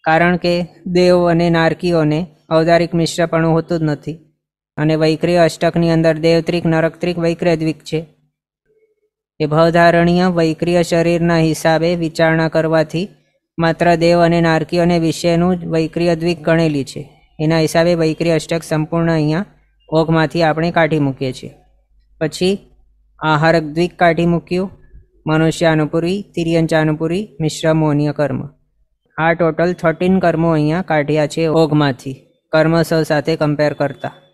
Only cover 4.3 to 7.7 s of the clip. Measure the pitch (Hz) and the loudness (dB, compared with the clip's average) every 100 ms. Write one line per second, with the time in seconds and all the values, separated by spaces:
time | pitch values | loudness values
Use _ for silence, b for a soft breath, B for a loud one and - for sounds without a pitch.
4.3 | _ _ _ _ - 151 156 156 156 165 | _ _ _ _ -4 -2 2 0 0 0
5.3 | 175 160 - 170 170 170 165 165 156 165 | 2 2 2 -2 0 0 2 2 2 2
6.3 | 165 160 175 170 160 165 - 175 175 165 | 0 0 -2 0 0 -2 -2 -6 -2 -4
7.3 | 170 180 160 160 | -2 -2 0 -2